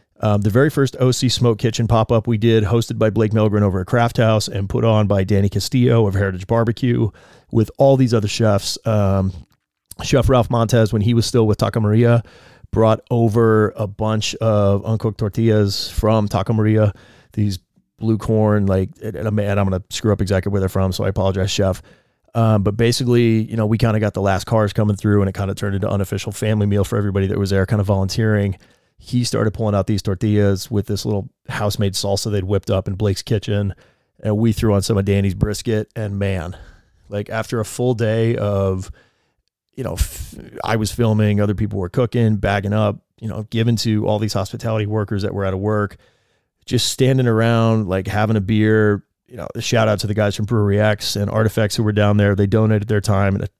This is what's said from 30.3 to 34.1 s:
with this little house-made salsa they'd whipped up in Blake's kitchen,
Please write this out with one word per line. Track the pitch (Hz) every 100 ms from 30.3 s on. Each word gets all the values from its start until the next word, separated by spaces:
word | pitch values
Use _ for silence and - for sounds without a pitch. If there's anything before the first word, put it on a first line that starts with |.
| 104 101 95 -
with | 107 -
this | 101
little | 117 101 - _ -
house-made | - 104 101 101
salsa | 92 98 98 113
they'd | 104
whipped | 92 101 -
up | 95 92
in |
Blake's | 95 107 95
kitchen, | - 107 - 101 98 - _ _ _